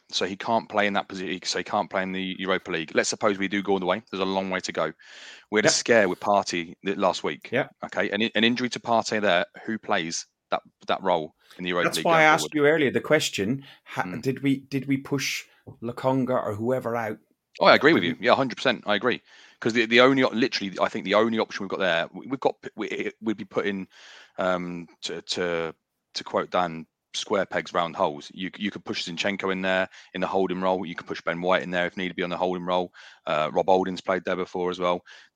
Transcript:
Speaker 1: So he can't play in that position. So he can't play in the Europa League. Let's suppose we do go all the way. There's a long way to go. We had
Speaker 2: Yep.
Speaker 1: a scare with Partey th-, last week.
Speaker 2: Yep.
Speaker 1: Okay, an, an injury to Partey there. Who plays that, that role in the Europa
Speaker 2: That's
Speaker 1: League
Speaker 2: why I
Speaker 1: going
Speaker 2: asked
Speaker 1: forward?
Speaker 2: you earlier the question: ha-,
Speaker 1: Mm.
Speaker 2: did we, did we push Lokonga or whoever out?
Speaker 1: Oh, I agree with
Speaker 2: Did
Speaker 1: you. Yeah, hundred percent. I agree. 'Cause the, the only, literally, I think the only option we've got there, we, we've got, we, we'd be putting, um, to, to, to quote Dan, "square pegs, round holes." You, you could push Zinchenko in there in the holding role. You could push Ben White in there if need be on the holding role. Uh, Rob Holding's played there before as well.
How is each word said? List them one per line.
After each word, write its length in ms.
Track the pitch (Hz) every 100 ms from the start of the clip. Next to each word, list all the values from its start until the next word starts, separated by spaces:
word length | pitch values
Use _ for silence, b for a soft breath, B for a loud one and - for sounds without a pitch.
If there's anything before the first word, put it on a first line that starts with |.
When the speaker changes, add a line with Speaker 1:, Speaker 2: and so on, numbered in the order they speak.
| _
Speaker 1:
So 120 | -
he 120 | 92 98
can't 320 | - 113 87
play 180 | 107 101
in 60 |
that 160 | 101 -
position. 320 | 95 92 92
So 160 | - 95
he 60 |
can't 260 | 90 107 95
play 140 | 98
in 80 | 92
the 240 | 92 95 92
Europa 320 | 95 92 -
League. 220 | 85 82
Let's 140 | 123 107
suppose 300 | - 113 95
we 100 | 98
do 120 | 101
go 120 | 95
all 80 | 98
the 60 | 90
way. 140 | 95 -
There's 80 | 95
a 40 |
long 260 | 95 95 95
way 100 | 92
to 100 | -
go. 220 | 90 80 - B B B B B
We 80 | 104
had 60 |
Speaker 2:
Yep. 80 | 123
Speaker 1:
a 20 |
scare 340 | - - 117 98
with 120 | 87
Partey 560 | - 101 95 87 85 -
th-, 120 | 90 98
last 280 | 95 85
week. 240 | 90 76 -
Speaker 2:
Yep. 240 | 120 143 _ 87
Speaker 1:
Okay, 240 | - 98
an, 120 | 101 113 -
an 80 |
injury 240 | 113 120 123
to 100 | 120
Partey 420 | - 117 107 110
there. 260 | 101 87 - - -
Who 140 | 110
plays 460 | - 101 82 82 - _ _
that, 100 | - - _ -
that 160 | 95
role 320 | 92 87 78 _ b b
in 80 |
the 60 | 90
Europa 180 | 87 85
Speaker 2:
That's 80 | 165
Speaker 1:
League 100 | 165
Speaker 2:
why 60 |
I 100 | 165
Speaker 1:
going 20 | 156
Speaker 2:
asked 140 | 156
Speaker 1:
forward? 120 | -
Speaker 2:
you 120 | 151 143
earlier 240 | 160 139
the 80 | 113
question: 640 | - 151 147 - 98 135 135 B
ha-, 200 | - -
Speaker 1:
Mm. 180 | 98 85
Speaker 2:
did 220 | 131 131
we, 140 | 139 135
did 280 | - 139 131
we 120 | 135
push 460 | 139 139 139 - - b - -
Lokonga 580 | 113 120 131 135 123 127
or 140 | -
whoever 400 | 104 113 131 123
out? 240 | 117 110 110 _ _ _ -
Speaker 1:
Oh, 80 | 190
I 80 |
agree 200 | 113 139
with 100 | 151
Speaker 2:
Did 60 | 87 80
Speaker 1:
you. 60 | 113
Yeah, 100 | 110
hundred 180 | 131 107
percent. 260 | 135 110 -
I 80 |
agree. 280 | 104 127 87 - b b b
'Cause 120 | 123
the, 140 | 113 113
the 160 | 120
only, 200 | 127 135
literally, 540 | 131 110 123 - 98 90
I 80 | 98
think 160 | 113
the 100 | 85
only 260 | 101 113 113
option 240 | 101 -
we've 60 | 98
got 100 | 87
there, 260 | 95 82 78
we, 160 | 90 -
we've 100 | 131
got, 160 | - - - -
we, 340 | 104 - 101 -
we'd 160 | 110 104
be 80 |
putting, 440 | 104 - 101 98 92 B B B B -
um, 480 | 95 90 87 87 85 _
to, 180 | - 85
to, 540 | - - 90 85 82 - _ _ _
to 100 | -
quote 260 | - 104 80
Dan, 340 | 92 87 82 80 _ _
"square 320 | - - 104
pegs, 300 | 90 87 80
round 220 | 92 85 92
holes." 340 | 92 73 -
You, 200 | - 92 -
you 140 | 104
could 140 | 92
push 240 | - 107 -
Zinchenko 420 | 85 101 98 95
in 100 | 92
there 280 | 95 92 92 B B
in 60 | 95
the 80 | 90
holding 320 | 95 92 92
role. 260 | 92 92 82
You 80 |
could 140 | 85 -
push 120 | 80
Ben 180 | - 85
White 240 | 90 92
in 80 | 76
there 140 | 90 87
if 100 | 104
need 180 | 92
be 80 | 87
on 80 | 87
the 60 | 87
holding 280 | 92 90
role. 280 | 87 90 90 B B B -
Uh, 240 | 78 76
Rob 140 | 78 92
Holding's 340 | 95 95 87
played 240 | - 92
there 120 | 87 90
before 340 | 90 92 90
as 80 | 90
well. 240 | 90 90 - B B